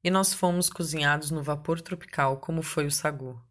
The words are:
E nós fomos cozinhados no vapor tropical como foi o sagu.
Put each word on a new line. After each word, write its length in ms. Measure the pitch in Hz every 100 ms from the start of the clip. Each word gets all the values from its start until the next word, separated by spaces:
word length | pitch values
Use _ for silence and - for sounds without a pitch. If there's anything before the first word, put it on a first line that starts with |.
E 80 | 175
nós 240 | 190 190 -
fomos 340 | 180 175 175
cozinhados 600 | - 165 156 143 147 147
no 100 | 156
vapor 400 | 147 147 151 165
tropical 560 | - 175 - - 135 135
como 240 | - 160
foi 240 | 156 - 147
o 60 |
sagu. 500 | 147 151 143 131 120 _